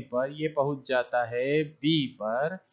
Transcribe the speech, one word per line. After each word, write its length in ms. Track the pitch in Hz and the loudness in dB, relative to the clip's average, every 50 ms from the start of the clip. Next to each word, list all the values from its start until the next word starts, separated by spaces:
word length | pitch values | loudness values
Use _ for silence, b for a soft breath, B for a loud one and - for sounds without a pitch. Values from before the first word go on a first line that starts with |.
| 123 - | -4 -4
पर 240 | 123 123 135 139 | -2 -2 -2 -2
ये 160 | 147 151 156 156 | -4 -4 -4 -2
पहुंच 400 | 151 151 135 143 143 135 120 - | 0 0 0 0 -2 -4 -2 0
जाता 360 | 131 123 120 - 127 123 120 | 0 0 0 2 0 0 0
है 360 | 110 117 120 127 139 147 156 | 0 -2 -2 0 2 2 2
बी 440 | 151 147 - _ - 156 165 156 135 123 - | 0 -2 -4 _ 2 4 4 4 2 0 -4
पर, 420 | - 104 107 113 127 143 165 185 185 - _ | -6 -4 -4 -2 -2 -2 -2 -4 -8 -14 _